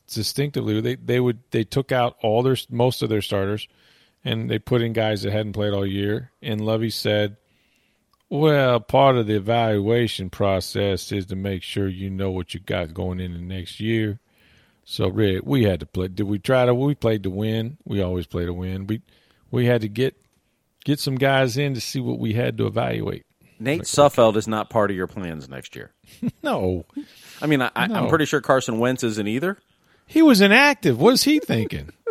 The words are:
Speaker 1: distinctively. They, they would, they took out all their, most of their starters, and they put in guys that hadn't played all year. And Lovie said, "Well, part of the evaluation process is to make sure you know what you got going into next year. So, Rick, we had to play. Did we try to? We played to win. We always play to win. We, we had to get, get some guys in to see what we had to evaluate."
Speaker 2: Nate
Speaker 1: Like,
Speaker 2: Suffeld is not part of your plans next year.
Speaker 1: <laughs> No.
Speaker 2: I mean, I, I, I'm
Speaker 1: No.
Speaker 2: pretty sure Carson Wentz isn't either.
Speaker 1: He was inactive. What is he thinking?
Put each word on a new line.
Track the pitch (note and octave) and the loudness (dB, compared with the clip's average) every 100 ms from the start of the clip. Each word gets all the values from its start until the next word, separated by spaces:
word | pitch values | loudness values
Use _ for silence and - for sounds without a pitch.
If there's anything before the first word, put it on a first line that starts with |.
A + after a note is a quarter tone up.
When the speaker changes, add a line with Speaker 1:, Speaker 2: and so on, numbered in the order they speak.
| - | -10
Speaker 1:
distinctively. | A2+ G#2 - C#3+ C#3+ G#2+ G#2+ | -6 -4 -4 -4 -4 -2 -2
They, | A#2+ B2+ | -2 -4
they | A#2 B2 | -2 0
would, | B2 A2+ _ | 0 -2 _
they | A#2 | -2
took | A2 C#3 C3 | -2 -2 -2
out | B2+ B2 - | 0 0 0
all | A2 A2 | 0 2
their, | B2+ C3 - | 2 0 -2
most | A#2+ B2 - | 0 0 0
of | A#2+ | -2
their | G#2+ | -2
starters, | - G2+ G2 G#2+ - _ _ _ _ _ | 0 -2 -2 -4 -8 _ _ _ _ _
and | - A2+ A#2 | -6 -4 -2
they | A2 | -4
put | - B2 | 0 0
in | A#2 | 0
guys | A2 A2 G#2 | 0 0 0
that | G2+ | -2
hadn't | G#2+ G#2+ | -2 -4
played | G2+ G#2 | -2 -2
all | G2+ G2 | 0 -2
year. | G2 G2+ A2+ B2 _ | -2 -2 -4 -6 _
And | - G#2+ | -6 -4
Lovie | G#2+ A2 A2+ | -2 0 -2
said, | - A2 G#2 G#2 G#2 _ _ _ _ _ _ _ _ - | -2 0 0 0 -4 _ _ _ _ _ _ _ _ -6
"Well, | C#3+ D#3 C#3+ C3 A#2+ | 2 4 4 4 2
part | - C3 C#3 B2+ | 2 4 6 4
of | G#2+ | 2
the | G#2+ | 0
evaluation | G2 A#2 A2+ G#2 G2+ A#2 A2+ - F#2 | 2 0 2 2 2 2 0 -4 -8
process | - G2+ F#2+ - G#2+ G2+ F#2 - | -2 0 0 -2 -2 0 -2 -4
is | G2+ F#2 | -6 -6
to | F#2+ | -6
make | G2 F#2 | -4 -6
sure | - - G2 | -6 -2 -2
you | F#2 G2 | -4 -6
know | F#2+ G2 | -4 -2
what | F#2 F2 | -4 -6
you | - | -10
got | G2 G2+ E2 | -6 -4 -4
going | E2+ F#2 F2+ | -6 -6 -6
into | F2+ F2 | -8 -8
next | F2 F#2 F2+ - | -10 -10 -10 -8
year. | G#2+ A2+ G#2+ G#2 _ _ _ _ _ _ - | -2 -2 -2 -6 _ _ _ _ _ _ -12
So, | - F#2+ | -2 -2
Rick, | G2+ G#2 F#2 | 2 2 2
we | - C#3 | 0 2
had | G#2 F2 | 2 0
to | - | -4
play. | - F#2 | -6 -6
Did | F#2 | -4
we | G2+ G#2 | -4 -2
try | - C3 | 0 2
to? | B2 | 4
We | B2 C#3 | 2 0
played | C#3+ A#2 A2 | 0 0 0
to | F#2+ | -2
win. | F#2 A2 A2 A2+ D#3 | -4 -4 -2 -6 -10
We | - G#2 | -6 -2
always | F2+ F2+ E2+ | -2 -2 -4
play | F2 F2 | -4 -4
to | |
win. | F2 F#2 F#2+ G2 | -4 -6 -6 -6
We, | A2 _ _ _ _ - | -8 _ _ _ _ -6
we | B2 A#2+ | 0 2
had | A#2+ | 2
to | A2 | 0
get, | G#2+ C3 - _ _ _ _ _ _ - | -2 -4 -4 _ _ _ _ _ _ -4
get | D3 | -2
some | - C3 | -2 0
guys | C3+ C3+ C3 A#2 | 2 4 2 0
in | C#3+ | -2
to | A#2+ | -4
see | - C#3 | -6 -6
what | B2 A#2+ | -4 -4
we | A#2 | -2
had | A2 B2+ A2+ | 0 -2 -2
to | G#2+ | -2
evaluate." | G#2+ B2 A2+ G2+ - _ _ _ - | -2 -2 -2 -4 -8 _ _ _ -8
Speaker 2:
Nate | A2+ D#3+ | -2 -2
Speaker 1:
Like, | - | 0
Speaker 2:
Suffeld | - C#3+ - A2+ G#2+ | 4 6 6 4 4
is | A2 | -2
not | A2 - | -4 -2
part | A#2 G2+ | 0 0
of | F#2 | 0
your | F2+ | -6
plans | - F2+ D#2 C2 | -6 -8 -10 -12
next | C2+ - B1+ | -16 -16 -18
year. | - _ _ - | -18 _ _ -8
Speaker 1:
<laughs> | A#3+ - | -8 -6
No. | D4+ F#3 F#2 F2+ - - D4 - - - | -4 -2 0 -2 -6 -14 -16 -20 -20 -8
Speaker 2:
I | D3+ | -2
mean, | C#3+ | 0
I, | B2 | 0
I, | - | -2
I'm | D#3+ | -2
Speaker 1:
No. | G#3+ C3+ | -2 2
Speaker 2:
pretty | D#3 | 2
sure | D3 D3+ | 2 -2
Carson | - C3 B2+ A2+ | 2 2 2 0
Wentz | A#2+ B2+ | 0 0
isn't | A#2 G#2+ G#2 | -2 -2 -2
either. | A#2 F3 G3+ _ _ _ _ _ | -2 -4 -6 _ _ _ _ _
Speaker 1:
He | D#4 | 6
was | D#4+ G#3 | 8 8
inactive. | G3 A3 C#4+ C#4 E3+ A#2 | 8 6 6 4 2 4
What | F3 | 4
is | C4 | 4
he | C#4 D4+ | 4 2
thinking? | - A2+ G#2+ - D2 - - | 2 -2 -2 -6 -12 -12 -6